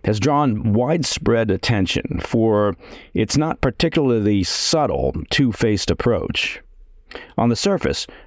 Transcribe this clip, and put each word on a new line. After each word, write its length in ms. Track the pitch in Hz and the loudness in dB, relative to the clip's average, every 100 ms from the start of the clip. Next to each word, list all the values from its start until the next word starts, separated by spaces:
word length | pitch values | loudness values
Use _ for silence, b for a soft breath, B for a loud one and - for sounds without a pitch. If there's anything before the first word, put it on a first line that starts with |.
has 160 | - 107 | -2 0
drawn 540 | 135 147 147 107 107 | 2 2 2 0 0
widespread 760 | 104 127 170 - - - 113 110 | 2 2 0 -2 -2 0 0 2
attention, 680 | 95 - 110 92 - - 85 | 0 0 0 0 -2 -4 -6
for 540 | - 117 113 104 104 - B B B | -2 2 4 4 2 -2 B B B
its 240 | - 110 147 | -2 0 0
not 240 | 156 - | 0 0
particularly 840 | 135 - - - 139 117 104 104 | -2 0 0 2 2 2 2 2
subtle 680 | 87 - - 160 135 69 64 - - | 0 -4 0 0 0 0 -2 -2 -4
two-faced 600 | - 131 101 113 101 - | 0 0 2 0 0 0
approach. 720 | 85 123 107 - - - - - - - - _ B B - | 0 0 0 -2 -4 -6 -8 -18 -20 -20 -20 _ B B -2
On 100 | 117 | 0
the 80 | 117 | 2
surface, 520 | 202 247 - - - B | 0 0 -2 -4 -8 B